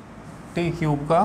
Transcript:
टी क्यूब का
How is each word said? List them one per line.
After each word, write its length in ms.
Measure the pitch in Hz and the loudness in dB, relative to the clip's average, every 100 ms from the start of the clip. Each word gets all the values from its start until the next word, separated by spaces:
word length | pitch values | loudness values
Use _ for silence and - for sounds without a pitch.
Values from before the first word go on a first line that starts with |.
| - - - - - | -18 -18 -18 -16 -8
टी 160 | - 170 | -2 -2
क्यूब 360 | - 156 143 147 | 0 0 0 4
का 140 | 165 | 4